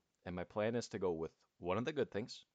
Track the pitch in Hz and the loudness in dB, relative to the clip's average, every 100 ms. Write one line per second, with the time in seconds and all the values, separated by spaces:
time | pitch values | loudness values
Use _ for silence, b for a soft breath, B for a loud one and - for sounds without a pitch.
0 | _ _ 92 90 87 107 107 120 - 104 | _ _ -8 -6 -4 0 2 2 -2 0
1 | 92 80 80 - _ _ 87 95 123 151 | 2 2 -2 -6 _ _ 0 2 2 0
2 | 110 101 127 - - | 0 0 -4 -10 -16